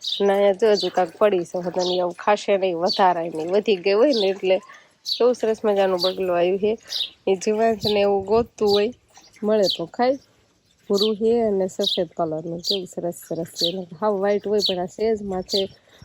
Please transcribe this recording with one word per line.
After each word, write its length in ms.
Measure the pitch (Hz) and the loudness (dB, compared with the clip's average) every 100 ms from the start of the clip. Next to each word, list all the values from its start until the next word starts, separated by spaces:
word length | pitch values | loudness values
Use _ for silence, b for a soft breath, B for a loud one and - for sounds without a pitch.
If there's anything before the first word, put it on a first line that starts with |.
| - - | -8 0
અને 160 | 202 | 2
અહીંયા 200 | 196 202 | 4 2
જો 200 | 185 226 | 4 2
હજુ 160 | 208 180 | 2 2
કાંઈક 260 | 190 170 - | 0 -2 2
પડી 280 | 208 185 165 | 2 2 -2
છે, 120 | 180 | -6
બધાને 340 | 175 185 180 180 | -4 -2 -2 0
એવું 160 | 175 | -2
ખાશે 440 | 175 - 208 - 202 | -2 0 0 2 0
નહીં, 200 | 190 165 | 0 0
વધારાય 520 | 185 - 190 170 170 | 0 2 2 2 -4
નહીં, 200 | 156 165 | -6 -2
વધી 240 | 202 214 185 | 0 2 0
ગઈ 180 | 196 | 2
હોય 200 | 202 294 | 4 4
ને 140 | 233 196 | 2 0
એટલે. 280 | 196 190 190 B B B B - | 0 0 0 B B B B -8
કેવું 280 | - 240 | 0 0
સરસ 260 | 233 220 220 | 2 -2 0
મજાનું 360 | 214 202 190 180 | 0 2 2 0
બગલું 340 | 185 185 190 175 | -2 -2 -2 2
આવ્યું 220 | 180 190 | 2 2
છે, 120 | 208 226 B B B B - | 0 -2 B B B B -2
એ 40 | 190 | -2
જીવાત 440 | 214 214 226 214 | 0 0 0 0
ને 180 | 214 208 | 0 2
એવું 240 | 202 196 190 | 2 0 2
ગોતતું 420 | 226 233 - 214 | 0 0 -2 0
હોય, 240 | 202 214 240 _ - - - | 2 0 -4 _ -20 -20 -6
મળે 240 | 208 214 190 | 0 2 2
તો 160 | - 165 | 0 -6
ખાય. 320 | - 247 277 - _ _ _ _ _ - | 0 0 0 -6 _ _ _ _ _ -2
ભૂરું 260 | 202 214 208 | 0 0 0
છે 160 | 226 233 | 0 2
અને 240 | 220 196 185 | 0 0 -2
સફેદ 420 | - 202 - 170 | -2 -2 -2 -4
કલરનું, 480 | - 165 156 170 170 | -4 -4 -4 -8 -8
કેવું 280 | - 196 180 | -6 -6 -6
સરસ 300 | - 170 175 | -8 -8 -8
સરસ 320 | - 160 165 | -8 -8 -8
છે. 160 | - 170 | -6 -4
એને 160 | 190 175 165 | -4 -10 -4
હાવ 140 | 214 196 | -2 0
વ્હાઈટ 280 | 202 208 196 | 0 0 0
હોય 140 | 208 196 | 0 0
પણ 120 | 180 | -2
આ 60 | 180 | -6
સેજ 360 | - 220 214 | -4 -2 -2
માથે 400 | 202 185 185 202 190 b b b | -4 -6 -4 -4 -4 b b b